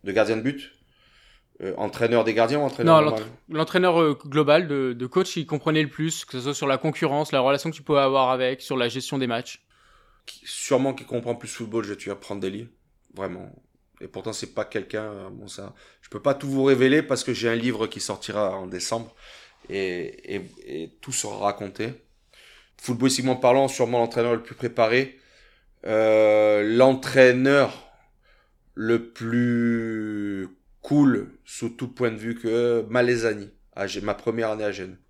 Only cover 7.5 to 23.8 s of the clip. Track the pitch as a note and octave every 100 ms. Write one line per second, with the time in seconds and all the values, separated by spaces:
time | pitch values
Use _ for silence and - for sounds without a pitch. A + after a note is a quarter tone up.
7.5 | C#3 D#3+ D3+ D3 D3 C3+ C3+ B2+ B2+ B2+
8.5 | C3 - C3 A#2+ B2 B2+ C#3 B2+ A#2 B2+
9.5 | - _ _ _ _ _ _ - - -
10.5 | - - C3 C3+ C3 - A#2+ A#2 A#2 A2
11.5 | - A2+ A2+ G2+ G2+ - G2 - G2+ F#2+
12.5 | G2+ A#2 _ _ _ _ - F#2+ F#2 F#2+
13.5 | - _ _ _ _ - - A2+ G#2 -
14.5 | - G#2+ G#2+ F#2+ G#2+ G#2+ G2+ F#2+ G2+ G#2
15.5 | - G2+ - - _ - G#2 C#3+ C#3 C#3+
16.5 | C3+ C3+ C3 C3 D3+ A#2+ B2+ - A2+ A#2
17.5 | A#2 A#2+ A2 A2 G#2 - F#2+ - G#2 G2+
18.5 | F#2+ F#2 F#2 - A#2 A2+ _ - - -
19.5 | _ - G2 F#2+ F2+ D#2+ - - G2 F#2
20.5 | - - C#2+ E2 _ - - G#2+ G#2 G2+
21.5 | G2+ G2+ - A2 B2+ _ _ _ _ -
22.5 | - _ _ - A#2+ C3 C3 C3 B2+ C3
23.5 | B2+ C3+ -